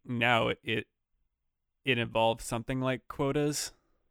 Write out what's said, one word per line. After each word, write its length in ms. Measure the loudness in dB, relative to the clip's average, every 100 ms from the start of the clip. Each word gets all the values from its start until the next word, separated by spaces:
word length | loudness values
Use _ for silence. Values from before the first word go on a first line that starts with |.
| -6
now 420 | 0 4 4 2
it, 100 | -2
it, 240 | -4 -4 -4 _ _ _ _ _ _ _ _ _
it 140 | -2 0
involves 480 | 0 2 2 2 -4
something 340 | -6 -4 -2
like 280 | -2 -4 -6
quotas 640 | -4 0 0 0 -2 -8 -12 _ _ _